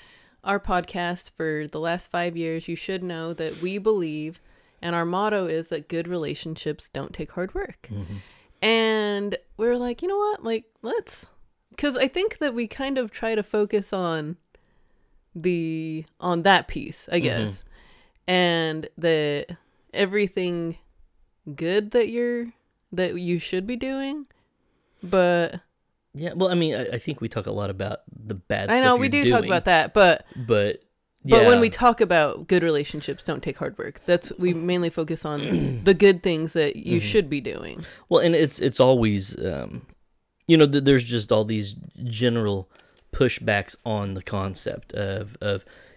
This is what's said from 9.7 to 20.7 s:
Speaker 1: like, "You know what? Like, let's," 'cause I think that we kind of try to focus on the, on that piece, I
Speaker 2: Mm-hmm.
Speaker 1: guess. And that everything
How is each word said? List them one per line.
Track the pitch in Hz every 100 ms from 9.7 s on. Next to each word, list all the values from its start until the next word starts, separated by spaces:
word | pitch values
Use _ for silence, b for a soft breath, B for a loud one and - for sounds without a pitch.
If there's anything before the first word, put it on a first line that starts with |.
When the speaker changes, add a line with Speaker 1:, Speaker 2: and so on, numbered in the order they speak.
| 240
Speaker 1:
like, | 247 240
"You | 359
know | 403
what? | 415 427
Like, | 226 226 - _
let's," | 220 440 - - - - - _ _ -
'cause | 294 254
I | 269
think | 359 427 -
that | 294
we | 233 226
kind | - 269 262
of | 233
try | - 226 220
to |
focus | 196 214 208 208 196
on | 190 175 160 151 175 _ _ _ _ _ _ _ _ _ 170
the, | 175 170 160 160 160 156 160 -
on | 180 170
that | 185 190 -
piece, | - - - -
I | 175
Speaker 2:
Mm-hmm. | 160
Speaker 1:
guess. | - 107 98 - b b b b b -
And | 185 175 170 160 156 - -
that | 165 156 147 143 - 170 _ _ _
everything | - 196 202 202 196 180 175 165